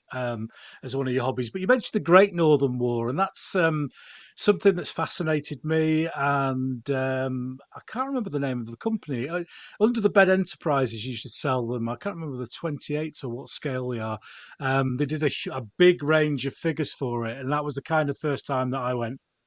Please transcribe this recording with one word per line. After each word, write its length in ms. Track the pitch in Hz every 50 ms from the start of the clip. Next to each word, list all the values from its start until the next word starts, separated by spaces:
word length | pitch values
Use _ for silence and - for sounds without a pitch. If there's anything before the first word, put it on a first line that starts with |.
| _ _ -
um, 360 | 127 127 120 120 110 110 113 - - - - - - -
as 140 | 131 117
one 100 | 135 135
of 60 | 127 123
your 100 | 127 120
hobbies. 260 | 131 127 131 123 110
But 100 | - 190
you 60 | 185
mentioned 260 | 185 254 247 - - -
the 80 | 208
Great 340 | 147 156 170 185 202 202 175
Northern 440 | 170 170 156 151 135 139 131 123 123
War, 300 | 123 120 120 117 117 117
and 100 | 135 165
that's, 360 | 196 185 - - - - -
um, 360 | 190 170 165 156 151 147 131 - - - - - - - - _
something 380 | - - - 208 165 - 202 185
that's 160 | 175 156 -
fascinated 760 | - - 165 - - - 175 160 156 151 143 - 147 123 -
me. 440 | 151 160 160 160 156 156 156 160 165 -
And, 760 | 147 139 143 143 139 139 135 131 131 131 131 131 120 - -
um, 680 | 139 131 131 131 131 131 131 131 127 127 123 127 127 131 - _ -
I 60 | - -
can't 220 | - - 226 262 269
remember 220 | 277 254 220 180
the 80 | 143 143
name 220 | 139 135 127 123
of 60 | 117
the 100 | 113 117
company. 520 | - - - 220 - - - 139 120 120 151
Uh, 160 | 170 180 170 - - - - - - -
Under 200 | 202 240 247 233
the 80 | 196 202
Bed 200 | - 208 185 175
Enterprises 760 | 190 190 185 - - - - 165 143 139 135 113 107 110 107
used 200 | 131 123 107 -
to 40 | 117
sell 380 | - - - 147 131 127 120
them. 220 | 113 123 120 113 117
I 80 | 120
can't 200 | - - 202 190
remember 220 | 170 165 151 131 123
the 80 | 123
twenty-eights 800 | - - - - 165 147 139 - - 147 151 156 160 151 - -
or 40 | 127
what 180 | 117 123 139 -
scale 400 | - - - 143 131 127 127 123
they 100 | 123 113
are. 200 | 110 110 110 107 - - - - - - - -
Um, 360 | 143 135 135 135 135 131 127
they 100 | 120 147
did 160 | 127 151 151 151
a 60 | 143
hu-, 240 | - - - 180 156
a 140 | 135 120 107 -
big 260 | - 180 180 175 127 143
range 440 | 143 156 156 156 151 147 127 131
of 80 | 139 -
figures 380 | - - 165 151 156 151 - -
for 340 | - 139 123 120 120 117
it, 100 | 113 113
and 160 | - 131 131 147
that 120 | 151 147
was 100 | 147 131
the 80 | 135 -
kind 280 | - 165 156 156 143
of 80 | 139 -
first 280 | - 151 143 123 -
time 240 | - 143 131 127 127
that 100 | 127 135
I 140 | 123 123 127
went, 260 | 123 117 113 131 - - _ _ _ _